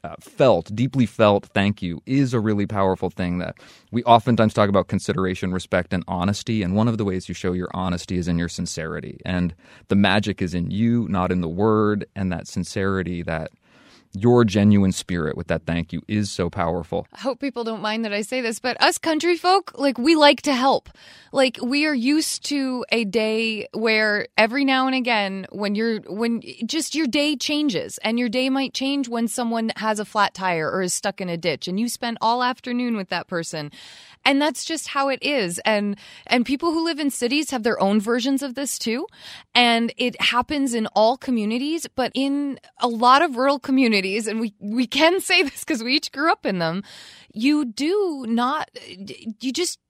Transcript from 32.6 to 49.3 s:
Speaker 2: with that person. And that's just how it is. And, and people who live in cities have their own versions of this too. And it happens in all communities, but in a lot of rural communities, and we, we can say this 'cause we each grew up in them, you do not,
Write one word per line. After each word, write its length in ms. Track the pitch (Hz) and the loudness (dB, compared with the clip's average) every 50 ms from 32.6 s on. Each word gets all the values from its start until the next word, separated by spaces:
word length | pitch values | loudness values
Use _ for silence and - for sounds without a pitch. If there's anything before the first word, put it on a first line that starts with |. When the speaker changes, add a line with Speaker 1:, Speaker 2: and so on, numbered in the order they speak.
| - 254 240 247 247 240 226 | -6 -6 -4 -2 -2 -2 -2
Speaker 2:
with 140 | 208 190 _ | -4 -4 _
that 180 | 185 175 - _ | -6 -6 -6 _
person. 420 | 185 170 165 - - 156 147 147 - - - - - - - - - _ | -6 -6 -4 -4 -6 -8 -8 -8 -12 -16 -20 -20 -20 -20 -20 -20 -20 _
And 200 | _ 262 277 277 | _ 2 2 2
that's 240 | 294 311 254 - - | 2 0 -2 -4 -8
just 220 | - 320 302 - - | -6 -6 -8 -8 -6
how 200 | - 277 277 277 | -4 -2 0 0
it 140 | 262 247 | -2 -2
is. 360 | - 277 294 262 202 175 170 - | -2 -2 0 0 0 -2 -4 -2
And, 360 | - 208 220 208 208 202 202 - - - - - - | 0 0 2 2 0 -2 -6 -8 -12 -20 -20 -20 -4
and 180 | - 247 254 233 | 0 0 0 2
people 280 | - 277 262 - 339 | 0 -2 0 0 0
who 120 | 311 330 330 | 0 0 0
live 140 | 339 330 277 | -2 -2 -2
in 100 | 311 277 | -2 -4
cities 400 | - - 247 233 269 294 311 - | -2 -2 -2 0 0 0 -2 -2
have 100 | 269 247 | -4 -2
their 180 | 214 240 208 - | 0 0 0 2
own 200 | 190 196 202 214 | 2 2 2 2
versions 400 | 196 226 240 254 220 277 269 262 | 2 2 -2 0 0 0 0 0
of 120 | 285 269 240 | -2 -6 -6
this 240 | 269 285 247 - - | -6 -6 -6 -6 -4
too. 280 | - 233 220 254 349 - _ - - - - - - _ _ | -4 -4 -2 -2 -4 -8 _ -20 -20 -20 -20 -20 -20 _ _
And 400 | 240 240 240 233 226 233 226 - | 4 6 6 4 2 2 -2 -2
it 240 | - 254 247 - - | -2 -2 -2 0 -2
happens 540 | - - 240 247 247 - 311 285 269 254 233 | -4 0 0 0 -2 0 0 0 0 0 0
in 140 | 233 220 - | -2 -2 0
all 280 | _ 202 214 226 254 | _ 4 4 4 4
communities, 720 | - - - 247 226 208 208 220 254 269 294 320 339 - - _ | 0 -2 -2 0 0 0 0 -2 -2 -2 -2 -2 -4 -4 -6 _
but 180 | - 254 - _ | -2 -2 -2 _
in 460 | - 269 277 277 285 285 277 262 - _ - _ _ | -2 0 0 0 -2 -2 -4 -6 -10 _ -20 _ _
a 60 | - 247 | -2 -2
lot 340 | 233 220 240 247 262 277 | 0 4 6 6 6 6
of 140 | 339 339 254 | 6 2 0
rural 220 | 226 262 277 285 262 | 0 2 2 2 0
communities, 680 | - - 262 262 262 233 220 196 185 190 190 220 214 | 0 0 2 4 4 4 4 2 0 0 -2 -2 -4
and 120 | 220 208 226 | -4 -4 -4
we, 140 | 240 220 _ _ | -4 -6 _ _
we 280 | - 202 220 247 254 | -10 -6 -2 -2 -2
can 340 | - - 269 320 320 359 381 | -2 2 4 4 4 4 2
say 200 | - - 370 349 | 0 2 2 2
this 220 | 339 269 - - - | 2 0 -4 -10 -6
'cause 180 | - 320 226 | -6 -4 -4
we 120 | 226 247 269 | -2 0 0
each 180 | 311 - - | -2 -2 -4
grew 180 | - 277 302 330 | -6 -2 0 0
up 140 | 403 _ - | 0 _ -2
in 140 | - 190 180 | -4 -2 0
them, 240 | 165 160 170 190 202 - - - - - - - - _ | 0 -2 -2 -4 -8 -10 -18 -20 -20 -20 -20 -20 -20 _
you 320 | - 214 226 277 302 294 294 | -8 -2 0 2 2 2 0
do 600 | 240 208 - 277 311 381 427 403 359 302 269 254 220 | -4 -4 -4 -2 0 0 0 0 -2 -4 -6 -4 -2
not, 420 | 233 233 240 254 294 311 - _ _ - - - 180 185 196 202 - - - 226 | 0 0 0 0 -2 -4 -6 _ _ -20 -18 -18 -16 -16 -14 -16 -16 -14 -12 -14